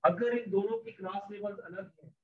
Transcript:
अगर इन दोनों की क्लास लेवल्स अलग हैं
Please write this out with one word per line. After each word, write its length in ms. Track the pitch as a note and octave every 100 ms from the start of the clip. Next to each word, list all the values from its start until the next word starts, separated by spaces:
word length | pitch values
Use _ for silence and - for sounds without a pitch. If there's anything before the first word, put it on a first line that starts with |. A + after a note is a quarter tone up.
अगर 340 | - A3+ A#3+ A#3+
इन 120 | G3+
दोनों 280 | F#3+ G#3 A3+
की 140 | A3+
क्लास 300 | - F#3 G3 G3+
लेवल्स 280 | G#3 G3+ G3+
अलग 340 | F3+ F#3 F#3+ _
हैं 140 | - -